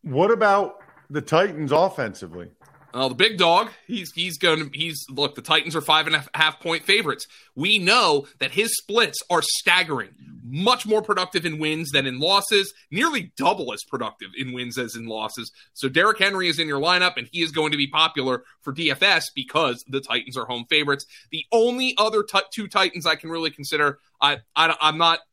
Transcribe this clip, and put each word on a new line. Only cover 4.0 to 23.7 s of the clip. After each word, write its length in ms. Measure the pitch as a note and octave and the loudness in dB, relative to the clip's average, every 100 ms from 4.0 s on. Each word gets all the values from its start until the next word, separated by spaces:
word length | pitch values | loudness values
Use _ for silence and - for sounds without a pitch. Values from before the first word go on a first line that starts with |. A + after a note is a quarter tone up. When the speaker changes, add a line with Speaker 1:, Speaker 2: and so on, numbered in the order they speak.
| E3+ | -8
Speaker 2:
he's 240 | - F3+ D#3 | -6 -6 0
gonna, 300 | F3 D#3 D3 | 2 2 -2
he's, 280 | C#3+ E3 D3+ - | -6 -6 -8 -10
look, 260 | C3+ C#3+ | -4 -4
the 60 | - | -4
Titans 340 | A#2 D#3 E3 | 0 2 2
are 60 | D#3+ | -4
five 260 | C#3+ D#3 D#3 | 2 2 4
and 80 | |
a 120 | D#3 C#3+ | -2 -2
half 260 | - D#3 D3+ | 2 2 2
point 240 | E3+ E3 | -6 -4
favorites. 420 | - G3+ E3+ B2 - - _ | 2 0 2 -6 -8 -18 _
We 240 | - E3+ G#3+ | -6 0 0
know 480 | F3+ A#3+ G3 D3 C#3 _ | 4 4 4 2 0 _
that 120 | C3+ | -4
his 260 | - A3+ - | -2 0 -2
splits 420 | - G#3+ G3 - - | -2 0 0 -2 0
are 100 | F3 | 0
staggering, 680 | D#3 - - F3+ E3+ C3+ G2 _ - - | 0 -2 2 2 2 -4 -6 _ -20 -20
much 400 | A#2+ C#3 G3+ B3 | -10 -2 2 0
more 160 | G#3 G#3+ | 2 -2
productive 460 | G#3+ G3+ - F3+ D#3+ | 0 -2 -2 -2 -4
in 120 | D3+ | -4
wins 320 | D#3 D#3 D#3 | -4 -4 -2
than 140 | C#3 | -2
in 140 | C3+ B2+ | -2 -4
losses, 560 | D#3 G3 G3 G3+ G3 - _ | 0 0 2 0 0 -8 _
nearly 420 | D#3+ D#4+ C#4 E3 - | -2 0 -2 -6 -2
double 340 | E3+ G3+ B2 | 0 0 -4
as 100 | G#2 | -8
productive 460 | - C3+ A2+ - G2 F#2+ | -8 -6 -6 -8 -16 -10
in 160 | C3 | -10
wins 240 | B2 B2 A#2+ | -8 -8 -6
as 180 | A#2+ | -6
in 120 | A#2 A2+ | -8 -10
losses. 440 | A2 A2 - A2+ _ _ | -6 -8 -8 -14 _ _
So 160 | - C3+ | -6 0
Derrick 300 | C#3 G3+ G#3+ | 2 2 4
Henry 300 | G3 G3 F3+ | 0 0 -2
is 100 | E3 | -2
in 100 | D#3+ | -2
your 140 | C#3+ | -2
lineup, 340 | D#3 F3+ F3+ - | 2 2 2 -2
and 100 | A#2 | -10
he 80 | E3+ | -4
is 100 | D#3+ | -4
going 220 | D3+ D#3 | 0 -2
to 60 | D3 | 0
be 80 | C#3 | -2
popular 580 | D#3 D#3+ D#3 C3 B2 - _ | 0 0 0 -2 -4 -8 _
for 140 | - | -12
D 160 | C#3 D#3+ | -4 -2
F 120 | C3+ | 2
S 280 | G3 E3+ - | 2 2 0
because 480 | - C3 D#3 D3+ A#2+ - | -10 -4 0 0 -2 -6
the 140 | C3+ | -8
Titans 340 | C3+ B2 B2+ B2+ | -4 -6 -4 -10
are 80 | |
home 220 | A#2 A#2+ A#2 | -8 -8 -2
favorites. 380 | D#3 D3 C#3+ - - _ | 0 0 -2 -6 -20 _
The 160 | D#3+ - | -14 0
only 440 | A#3 A#3+ B3 B3+ B3 | 2 2 2 -2 0
other 260 | A3 A3 | 2 0
ti-, 180 | G#3 G3 F#3+ | 0 -2 -2
two 160 | - G3+ | -8 -4
Titans 380 | G#3 F#3+ F3 D#3+ | 0 0 0 -2
I 80 | |
can 160 | D#3 E3 | -2 -4
really 200 | E3 D#3+ | -4 -6
consider, 500 | D3+ C#3 | -6 -4